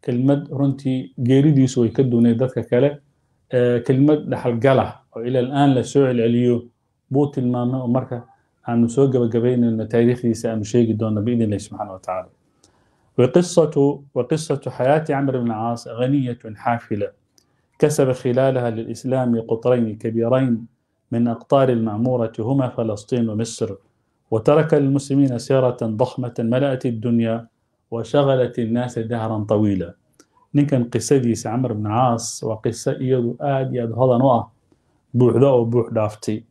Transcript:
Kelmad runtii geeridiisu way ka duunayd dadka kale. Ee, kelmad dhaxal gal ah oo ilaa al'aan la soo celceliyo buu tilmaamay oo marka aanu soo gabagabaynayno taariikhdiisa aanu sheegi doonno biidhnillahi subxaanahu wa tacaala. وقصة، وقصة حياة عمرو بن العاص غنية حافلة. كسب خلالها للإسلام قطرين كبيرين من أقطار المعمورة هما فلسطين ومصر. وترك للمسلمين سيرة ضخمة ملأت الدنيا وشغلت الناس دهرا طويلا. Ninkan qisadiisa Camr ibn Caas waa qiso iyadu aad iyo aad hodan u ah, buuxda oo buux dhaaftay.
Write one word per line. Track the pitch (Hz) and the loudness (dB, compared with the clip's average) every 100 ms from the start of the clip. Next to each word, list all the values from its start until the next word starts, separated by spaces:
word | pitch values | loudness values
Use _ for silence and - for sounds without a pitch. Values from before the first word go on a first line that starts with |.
Kelmad | - 123 131 143 143 | -4 0 2 0 -2
runtii | 135 139 135 131 131 - - | -2 -2 -2 -4 -4 -6 -4
geeridiisu | 123 135 147 139 131 131 | 2 4 6 4 4 2
way | 113 | 0
ka | - | 2
duunayd | 131 120 117 117 | 2 4 2 2
dadka | 127 - | -2 -4
kale. | - 123 143 147 _ _ _ _ _ | -2 2 2 -2 _ _ _ _ _
Ee, | 127 123 120 | 0 2 0
kelmad | 117 131 147 151 - | 0 2 4 2 -2
dhaxal | 120 127 117 | -4 -4 0
gal | 135 127 | 2 2
ah | 98 - _ 117 | 0 -8 _ -10
oo | |
ilaa | 120 127 | -4 -2
al'aan | 123 139 143 | -2 2 2
la | 127 | 2
soo | - 143 135 | 2 2 2
celceliyo | 120 117 120 123 120 - _ _ _ _ | 2 2 2 2 0 -4 _ _ _ _
buu | 135 143 | -2 0
tilmaamay | 139 123 123 120 131 | -2 -2 -2 -2 -4
oo | 123 | -2
marka | 127 120 117 - _ _ _ - | -2 -2 -10 -12 _ _ _ -4
aanu | 117 117 | 0 2
soo | 139 139 | 2 2
gabagabaynayno | 127 120 117 120 123 120 110 110 | 2 0 0 0 2 0 0 -2
taariikhdiisa | 117 120 123 120 110 117 | 2 2 2 -2 -2 -4
aanu | 110 | -6
sheegi | 104 123 113 | -2 2 2
doonno | 107 110 107 | 0 -2 -2
biidhnillahi | 107 120 110 98 | -2 -2 -2 -2
subxaanahu | 101 - 101 | -8 -12 -12
wa | 92 | -12
tacaala. | - 92 90 _ _ _ _ _ _ _ _ - | -8 -8 -10 _ _ _ _ _ _ _ _ 0
وقصة، | 127 175 175 - 156 147 139 139 - | 4 4 2 2 2 2 0 0 -8
وقصة | 131 120 156 - 139 127 | -6 -4 -4 -4 -6 -6
حياة | - 127 156 156 | -4 0 0 0
عمرو | 139 139 131 | -2 -2 -2
بن | 120 | -4
العاص | 110 113 120 - | -4 -4 -6 -10
غنية | 117 127 143 123 117 110 104 | -6 -2 0 -2 -8 -12 -6
حافلة. | 123 117 - 104 98 _ _ _ _ _ _ _ | -4 -4 -4 -6 -6 _ _ _ _ _ _ _
كسب | 151 147 135 | 0 2 0
خلالها | 127 131 123 135 131 120 | 0 0 2 2 0 -4
للإسلام | 110 110 113 127 131 123 117 | -6 -8 -8 -4 -2 0 -2
قطرين | 113 117 123 123 113 107 | -2 -2 0 0 0 -4
كبيرين | 117 113 117 131 131 113 117 _ _ _ _ | -4 -2 0 0 0 -2 -6 _ _ _ _
من | 117 117 | -2 -2
أقطار | 117 - 139 131 | -2 0 2 4
المعمورة | 120 110 104 123 127 113 117 | 2 -2 -2 -2 0 -2 -4
هما | 113 139 127 | -2 0 -2
فلسطين | - 113 101 - 123 113 | -4 -4 -6 -4 -2 -2
ومصر. | 107 113 - 104 98 _ _ _ _ _ | -4 -6 -6 -8 -8 _ _ _ _ _
وترك | 113 127 147 160 | 0 4 4 4
للمسلمين | 151 139 139 139 139 139 120 | 2 2 0 0 2 2 0
سيرة | - 135 127 - | 0 2 2 0
ضخمة | 113 107 123 - 123 117 | -6 -2 -2 -2 -8 -4
ملأت | 117 127 139 131 131 | -2 0 0 -2 -4
الدنيا | 113 120 117 117 113 117 _ _ _ _ | -4 -2 0 0 -4 -8 _ _ _ _
وشغلت | 117 113 147 139 131 120 123 | -10 0 2 2 2 0 -2
الناس | 113 120 120 120 | -4 -2 -4 -6
دهرا | 110 117 110 107 104 | -6 -6 -4 -6 0
طويلا. | 104 107 95 82 - _ _ _ _ _ | 2 2 0 -6 -12 _ _ _ _ _
Ninkan | 143 143 131 120 | 0 2 0 0
qisadiisa | 117 - 139 120 107 113 | -4 2 2 2 -2 -4
Camr | 117 127 | -4 -4
ibn | 107 104 | -4 -2
Caas | 113 127 117 - - | 0 0 0 -6 -8
waa | 110 110 | -6 -4
qiso | 120 113 - - | -4 -4 -6 -4
iyadu | 131 127 117 120 | -2 0 -2 -4
aad | 147 135 131 | -4 -2 -4
iyo | 127 | -4
aad | 117 | -4
hodan | 110 131 120 | 0 2 4
u | 135 | 4
ah, | 117 - _ _ _ _ _ _ | 2 0 _ _ _ _ _ _
buuxda | 120 123 113 139 | 2 4 6 6
oo | 123 | 4
buux | 117 120 113 | 2 0 0
dhaaftay. | 113 107 - - 110 - | -2 -4 -4 -8 -8 -10